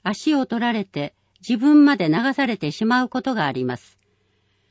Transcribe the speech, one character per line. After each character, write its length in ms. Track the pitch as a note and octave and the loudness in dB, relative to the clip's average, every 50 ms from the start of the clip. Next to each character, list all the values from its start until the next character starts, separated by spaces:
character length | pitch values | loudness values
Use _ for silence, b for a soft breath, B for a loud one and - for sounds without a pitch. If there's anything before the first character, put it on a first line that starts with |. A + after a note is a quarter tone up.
| - | -8
足 320 | F#3 F#3 - - D#4 D4+ | -8 -8 -4 -2 0 0
を 120 | C#4 B3+ | 0 0
取 140 | - A3+ A#3 | -2 -4 -4
ら 120 | A#3+ A#3+ A3+ | -2 -2 -2
れ 120 | A3 F#3+ | -4 -6
て 300 | - - D3 C#3+ D3 - _ _ _ _ _ | -6 -8 -8 -8 -8 -10 _ _ _ _ _
自 160 | - - B3 | -6 -4 -2
分 280 | G#3+ B3 D4 D4+ D4 C#4+ | 0 2 4 6 8 6
ま 120 | C#4+ C#4 | 6 4
で 120 | G3+ F3+ D#3 | 2 2 0
流 260 | D#3 E3+ A#3 C4+ C4 | 2 2 0 0 -2
さ 120 | - C#4 | -2 -2
れ 100 | A#3+ A3 | -2 -2
て 140 | - - D3 | -4 -4 -6
し 140 | - - A3 | -4 -2 -2
ま 180 | A3 B3 B3+ B3+ | 0 0 0 0
う 60 | - | -2
こ 140 | - B3+ B3 | -4 -6 -4
と 120 | C4+ B3 | -4 -2
が 120 | A3 D#3 | -2 -2
あ 60 | C#3 C3 | -2 -2
り 120 | C3 B2+ | -4 -4
ま 140 | B2 B2 - | -4 -6 -8
す。 200 | - _ _ _ _ _ _ _ _ _ _ _ _ _ _ _ _ _ | -10 _ _ _ _ _ _ _ _ _ _ _ _ _ _ _ _ _